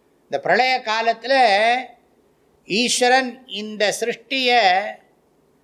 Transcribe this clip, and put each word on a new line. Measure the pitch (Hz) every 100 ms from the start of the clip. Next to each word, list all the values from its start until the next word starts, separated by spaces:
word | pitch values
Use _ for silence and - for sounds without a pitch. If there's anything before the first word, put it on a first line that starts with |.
| _ _
இந்த | _
பிரளய | 139 156 196 254 254
காலத்துல | 226 220 226 226 240 269 233 196 226 247 254 - _ _ _ _ _ _
ஈஸ்வரன் | - 196 247 - 247 262 254 - -
இந்த | 196 214 214 202 -
சிருஷ்டிய | 233 226 - 269 254 240 196 185 214 214 _ _ _ _ _ _